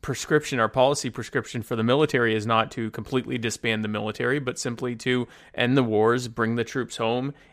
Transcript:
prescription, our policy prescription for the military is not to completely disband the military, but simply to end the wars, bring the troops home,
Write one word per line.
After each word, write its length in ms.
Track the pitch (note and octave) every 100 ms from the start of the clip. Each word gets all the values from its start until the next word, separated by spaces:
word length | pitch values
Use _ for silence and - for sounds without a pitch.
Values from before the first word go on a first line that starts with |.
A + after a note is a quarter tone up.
prescription, 580 | - B2 - D3+ D3 C3
our 80 | A2
policy 400 | - C3 C#3+ C3
prescription 540 | A2+ A#2 C3 A2 B2
for 120 | G#2+
the 80 | A#2
military 520 | A2+ C3 D3+ C3 A#2
is 120 | A2 G#2+
not 240 | A2+ G#2+
to 180 | - A2+
completely 480 | - A2 C3 A#2+ B2+
disband 440 | A2+ - A#2+ A2
the 60 | G#2+
military, 500 | G#2+ G#2+ G#2+ A#2+ C#3+
but 200 | B2+ -
simply 360 | - A#2+ B2+ A#2+
to 300 | - B2+ A#2+ - -
end 220 | - A#2+ C3+
the 60 |
wars, 460 | A#2+ G#2+ A2 A#2+ B2
bring 280 | A#2 A2+ A#2
the 80 |
troops 340 | A2 C3+ A2+ -
home, 340 | A2+ A#2+ C3+ C#3+ -